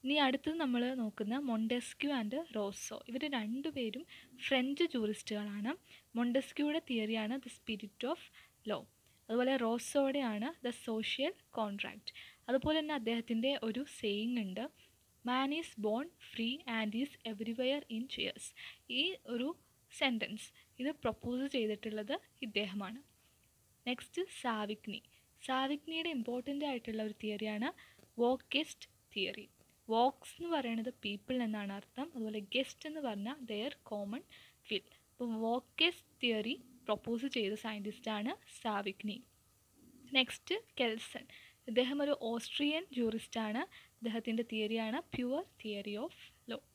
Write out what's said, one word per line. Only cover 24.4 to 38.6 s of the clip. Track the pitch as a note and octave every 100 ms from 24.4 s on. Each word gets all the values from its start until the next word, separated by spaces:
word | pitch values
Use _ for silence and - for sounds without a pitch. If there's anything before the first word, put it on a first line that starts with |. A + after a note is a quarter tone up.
| B3+ A3 G#3 G#3+ - G3 - - _ _
സാവിഗ്നിയുടെ | - C4 C4+ D4 - D#4+ E4
ഇമ്പോർട്ടൻ്റ് | C#4+ A3+ B3 C4+ C#4+ D4
ആയിട്ടുള്ള | B3 A#3 A3
ഒരു | G#3+ G#3
തിയറിയാണ് | G#3+ G#3 G#3+ G#3 C4 - - - - -
വോക്കിസ്റ്റ് | A#3+ C4 - C4+ D#4 - - _ _
theory. | G#3+ F3+ G3+ A3 _ - _ -
വോക്സ് | A3+ B3+ - - -
എന്ന് | E4+
പറയുന്നത് | D#4+ B3 A3+ A3+ -
people | G#3 G3+ - B3+
എന്നാണ് | A#3 G#3+ G3+
അർത്ഥം. | G3 - - D#4
അതുപോലെ | D4 A3 G#3+ G3
ഗസ്റ്റ് | B3 C4 - D#4
എന്ന് | D#4
പറഞ്ഞാൽ | C4+ G#3 G#3 D4
their | A#3 G#3 B3 -
common | - G#3 G3+ A#3+ - - - _ -
will. | G#3 - - _
അപ്പോൾ | _ B3 A3
വോക്കിസ്റ്റ് | A3+ A#3+ - - E4 - - _
theory | B3 A3 G#3+ E4 - -
propose | - G#3 - A#3 C4+
ചെയ്ത | B3+ G3 G#3+
സയൻറ്റിസ്റ്റാണ് | A3+ G#3 G3+ G#3 A3+ G#3+ G#3+ G4 -
സാവിഗ്നി. | -